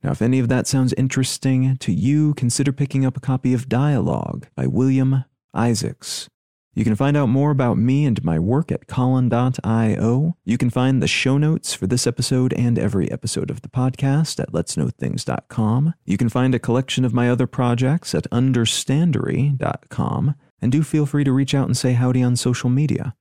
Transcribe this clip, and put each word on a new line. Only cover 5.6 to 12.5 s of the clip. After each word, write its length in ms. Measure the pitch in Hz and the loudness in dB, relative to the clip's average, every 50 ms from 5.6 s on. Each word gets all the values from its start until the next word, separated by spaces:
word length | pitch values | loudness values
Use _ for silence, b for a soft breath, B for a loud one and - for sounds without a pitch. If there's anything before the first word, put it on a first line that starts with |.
| 113 120 - - - - - _ - - - - - - _ _ _ _ _ _ _ _ _ | 0 0 0 0 -2 -6 -8 _ -12 -12 -12 -12 -12 -16 _ _ _ _ _ _ _ _ _
You 80 | - 110 | -2 0
can 120 | 113 110 | 0 2
find 220 | 101 135 139 143 147 | 2 2 2 2 2
out 120 | 143 117 | 2 2
more 200 | 123 135 143 147 | 2 2 2 2
about 300 | 151 131 135 120 107 - | 2 2 2 2 2 2
me 260 | 110 120 131 139 151 | 2 2 2 2 2
and 180 | 143 113 - - | 2 0 0 0
my 140 | 82 82 78 | 0 0 0
work 340 | 82 98 120 143 165 - | 0 2 0 0 0 -2
at 160 | - - - _ | -4 -8 -8 _
colin 420 | - - 127 127 131 131 127 120 | -4 -2 0 2 2 2 2 2
dot 280 | 113 117 123 131 127 - - | 2 2 0 0 -2 -2 -2
I 320 | 101 113 113 113 110 104 - | 0 0 2 2 0 0 0
O. 360 | 90 113 120 131 151 165 175 _ _ | 0 0 2 2 0 -2 -4 _ _
You 160 | - 226 - | -4 -2 0
can 100 | - 123 | 0 0
find 320 | 110 127 127 131 135 131 | 0 0 0 2 2 2
the 60 | - - | 0 0
show 320 | - - - 135 131 143 | -2 0 0 0 2 2
notes 340 | 147 151 160 - - - - | 2 2 0 -2 -4 -6 -8
for 140 | - - 95 | -6 -2 -2
this 180 | 117 123 - | -2 0 0
episode 480 | 123 117 - 123 - 135 127 127 127 | -2 -2 -2 -2 0 0 0 2 0